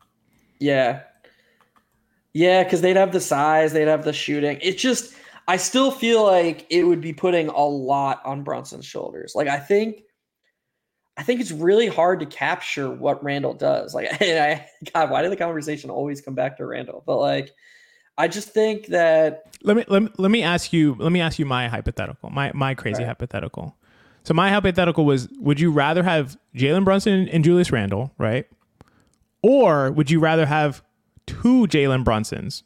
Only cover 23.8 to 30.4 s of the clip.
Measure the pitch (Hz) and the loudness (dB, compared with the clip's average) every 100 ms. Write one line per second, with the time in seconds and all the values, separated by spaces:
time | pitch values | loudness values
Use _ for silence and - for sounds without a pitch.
23.8 | _ _ _ _ - 160 196 202 190 175 | _ _ _ _ -2 0 2 2 0 0
24.8 | 175 160 147 135 127 - 175 143 170 147 | 0 2 2 2 -2 -4 0 2 2 2
25.8 | 143 170 180 160 135 - _ 123 135 175 | 2 2 0 0 -2 -10 _ -2 0 2
26.8 | 190 196 214 190 185 165 156 175 175 123 | 2 2 2 2 2 2 4 4 2 0
27.8 | 98 98 135 - 110 123 - _ _ _ | 0 -2 -6 -4 -2 -2 -6 _ _ _
28.8 | _ _ _ _ _ _ 214 269 214 147 | _ _ _ _ _ _ 4 6 6 4
29.8 | 135 151 143 165 156 160 | 2 0 2 4 4 2